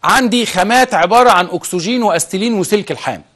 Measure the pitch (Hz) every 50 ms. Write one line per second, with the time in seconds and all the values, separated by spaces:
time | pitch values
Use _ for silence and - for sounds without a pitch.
0 | - 151 202 254 262 233 202 247 226 - - 185 185 202 233 254 254 247 240 165
1 | 165 180 208 240 247 247 208 175 180 170 180 165 - - - 180 160 196 247 254
2 | 233 208 165 165 160 - - 190 208 240 233 202 180 - 208 208 190 - 156 -
3 | - 143 120 87 - _ _